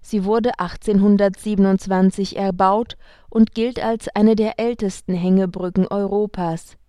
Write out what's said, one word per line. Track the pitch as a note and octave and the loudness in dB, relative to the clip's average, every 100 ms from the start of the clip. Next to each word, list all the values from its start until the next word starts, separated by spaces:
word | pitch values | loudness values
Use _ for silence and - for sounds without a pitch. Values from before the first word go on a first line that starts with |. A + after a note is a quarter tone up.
Sie | - G#3+ | -4 -4
wurde | F#3+ A3+ A#3 - | 0 0 0 -4
achtzehnhundertsiebenundzwanzig | F3 - - G3+ G3+ G3+ G3+ F#3+ G#3+ G3+ G3 F#3+ F#3+ F#3 F#3+ - F#3+ | -8 -6 0 4 4 4 2 0 -4 2 2 2 0 2 2 2 -6
erbaut | - G3 F3+ F#3+ G#3 A#3+ - - - - | -4 -4 0 2 2 -4 -12 -20 -20 -4
und | A3+ A3 | 2 2
gilt | - A#3 B3 | 2 -4 -2
als | A3 A3+ - | -4 -4 -4
eine | G#3 G#3+ | 2 2
der | G#3+ G#3+ - | 2 0 -2
ältesten | A#3 A#3+ G3 - - | -4 -4 -6 -6 -6
Hängebrücken | F#3 F#3 F#3+ F#3 F3+ F3+ F#3 F#3 | -4 2 2 0 -4 -4 -2 -2
Europas. | G3+ G3 G3+ G#3 - E3+ E3 - - | -2 -2 -2 -4 -4 -6 -6 -12 -20